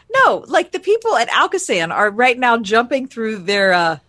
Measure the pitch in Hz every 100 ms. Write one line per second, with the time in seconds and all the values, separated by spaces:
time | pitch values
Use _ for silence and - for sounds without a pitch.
0 | _ 494 523 202 - 320 349 359 359 453
1 | 453 277 233 - 349 381 - 202 165 -
2 | 208 202 254 247 254 233 202 220 240 277
3 | 262 - 220 214 170 202 196 180 170 156